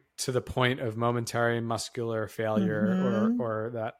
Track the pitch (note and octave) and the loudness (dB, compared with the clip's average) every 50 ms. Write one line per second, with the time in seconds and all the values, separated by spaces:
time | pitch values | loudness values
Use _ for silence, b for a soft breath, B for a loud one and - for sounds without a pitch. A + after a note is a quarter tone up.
0 | _ _ _ - - - B2+ B2 - - - C3 B2+ B2 C3 D3+ C3+ A2+ G#2+ A2+ | _ _ _ -6 -4 -2 0 0 -2 -2 2 2 4 4 2 0 -2 -4 -2 0
1 | A#2 A#2+ A#2+ A#2+ A#2 - - A#2+ A#2 A#2 A#2 A#2 A#2 A2+ A#2 A2 - - - A#2+ | 0 2 2 0 -2 -2 0 2 2 2 2 0 0 -2 -2 -4 -4 -6 -6 -6
2 | A#2 A#2 A2+ A2 A2 G#2+ - - A2 A2 G#2+ G#2+ - - G#2+ G#2+ G#2+ F#2+ F#2 F#2 | -4 -2 -2 -2 -4 -4 -4 -4 -2 0 2 2 2 2 2 2 2 2 2 2
3 | - - - G#2+ G#2+ A2 - A#2+ B2 A2+ G#2+ A2 A2 A#2+ A#2+ A2+ A2 A2 - | 2 2 2 2 2 2 2 0 0 -2 -2 -2 -4 -4 -4 -4 -6 -6 -8